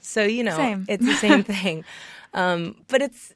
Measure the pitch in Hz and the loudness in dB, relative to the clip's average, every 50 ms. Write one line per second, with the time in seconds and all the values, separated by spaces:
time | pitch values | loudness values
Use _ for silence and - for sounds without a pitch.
0 | - - - 226 208 208 226 240 240 208 165 320 285 240 208 190 190 202 208 190 | -16 -6 -2 0 0 0 0 0 -2 -2 0 0 0 0 -2 -4 -4 -4 -2 0
1 | 240 262 285 - - 208 196 202 196 - 202 190 185 190 160 160 156 - - - | 2 2 2 4 4 6 6 6 4 2 -2 -2 -2 -2 -4 -4 -8 -12 -16 -18
2 | - - - - - - - 196 180 180 175 170 165 175 214 - _ - 254 262 | -18 -18 -18 -20 -18 -8 -2 0 0 2 2 0 -2 -4 -8 -12 _ 0 2 2
3 | 277 269 - - - - - | 2 0 -4 -8 -20 -20 -16